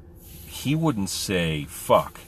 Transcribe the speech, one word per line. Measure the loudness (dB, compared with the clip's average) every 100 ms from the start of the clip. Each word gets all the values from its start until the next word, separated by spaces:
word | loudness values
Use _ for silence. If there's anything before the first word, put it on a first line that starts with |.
| -20 -20 -20 -18 -14
he | -6 -2
wouldn't | 2 2 0 -2
say | -4 0 0 2 -2 -6
fuck. | -10 4 4 4 -6